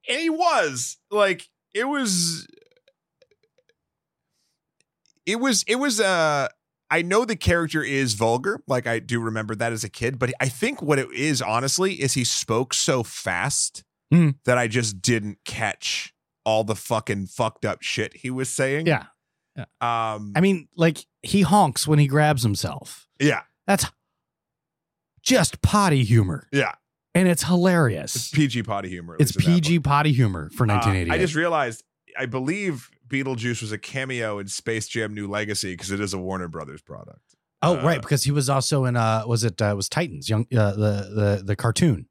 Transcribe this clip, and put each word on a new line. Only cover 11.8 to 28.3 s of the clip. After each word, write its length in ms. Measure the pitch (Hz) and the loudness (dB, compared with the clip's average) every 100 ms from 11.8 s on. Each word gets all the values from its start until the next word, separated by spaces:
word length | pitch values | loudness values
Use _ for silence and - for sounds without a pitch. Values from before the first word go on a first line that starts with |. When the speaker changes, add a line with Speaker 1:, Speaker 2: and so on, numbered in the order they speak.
| 190 190 | -2 -2
Speaker 1:
is 120 | 139 | -2
he 100 | - | 0
spoke 500 | 120 - - 113 127 | -2 -2 0 0 0
so 280 | - - 131 | -2 0 0
fast 800 | 110 - - 87 123 - - - _ _ _ | -2 -6 -4 -2 -2 -2 -4 -6 _ _ _
Speaker 2:
Hmm. 180 | 165 160 135 - | 4 4 2 0
Speaker 1:
that 140 | 123 | 2
I 80 | 120 | 2
just 340 | 117 113 95 | 0 -2 -4
didn't 380 | 107 117 104 101 | 0 0 0 -10
catch 680 | - 107 107 - - - - _ _ _ - | -12 -4 -4 -4 -6 -8 -8 _ _ _ 0
all 180 | 110 | 0
the 120 | 107 104 | 0 -4
fucking 500 | - 113 - 101 95 | -2 -4 -2 -6 -6
fucked 380 | - 110 - 107 | -4 -4 -2 -6
up 160 | 92 | -4
shit 360 | - - 107 - | -6 -4 -6 -6
he 120 | 127 | -10
was 180 | 127 131 | -6 -6
saying. 380 | - 135 143 165 | -2 -2 0 0
Speaker 2:
Yeah. 200 | 147 - _ _ _ _ - | 0 -2 _ _ _ _ -16
Yeah. 80 | - _ | -16 _
Speaker 1:
Um, 520 | 120 117 113 107 104 101 | -4 -2 -4 -6 -4 2
Speaker 2:
I 60 | |
mean, 260 | 190 185 147 - | 2 2 -4 0
like, 300 | 165 156 - _ | 0 0 -14 _
he 180 | - 202 | 0 2
honks 460 | 165 208 170 - 151 | 6 6 4 2 2
when 100 | 151 | 4
he 60 | 143 | 4
grabs 360 | 143 151 143 | 4 2 2
himself. 640 | 117 98 85 69 - - _ _ | 0 0 -4 -8 -14 -20 _ _
Speaker 1:
Yeah. 220 | 147 123 - _ - | 2 2 -6 _ 0
Speaker 2:
That's 200 | 196 - _ _ _ _ _ _ _ _ _ _ _ _ _ | 0 0 _ _ _ _ _ _ _ _ _ _ _ _ _
just 400 | - 254 170 - | 2 2 2 2
potty 420 | - 208 196 143 | 2 4 4 4
humor. 440 | 110 113 92 78 - | 6 4 4 -2 -2
Speaker 1:
Yeah. 220 | 139 113 - _ _ _ 180 | 0 0 -4 _ _ _ 2
Speaker 2:
And 120 | 185 | 4
it's 160 | 170 | 2
hilarious. 720 | - 180 180 175 135 87 - 123 | 2 4 4 4 2 0 -6 -8
Speaker 1:
It's 140 | |
P 180 | - | -2